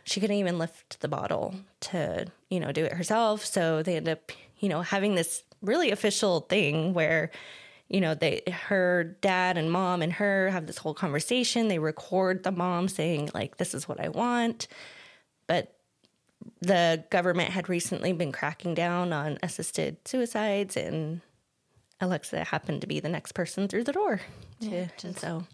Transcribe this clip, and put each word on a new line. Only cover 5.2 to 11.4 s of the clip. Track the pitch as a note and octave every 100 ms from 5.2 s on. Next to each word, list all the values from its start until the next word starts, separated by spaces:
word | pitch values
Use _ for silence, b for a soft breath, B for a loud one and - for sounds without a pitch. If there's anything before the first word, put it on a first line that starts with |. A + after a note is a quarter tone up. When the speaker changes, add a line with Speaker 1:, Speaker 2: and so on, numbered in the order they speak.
| D3+ - - -
Speaker 1:
really | F#3+ D4 D#4
official | G3+ G#3+ G3 G#3 E3+
thing | - G3+ D3+ D#3 D#3+
where, | F3 D#3 D#3+ D#3+ B B B B B B
you | G3
know, | E3+
they, | D#3 D#3+ - - F3 -
her | G3 F3+ F3+ E3 -
dad | G3 F#3 F3+ F3
and | D#3+
mom | F3 F#3 F3+
and | E3
her | E3+ G3+ G3 F#3+
have | F#3+ D#3
this | -
whole | D#3+
conversation. | D3 F3 C#3+ - B3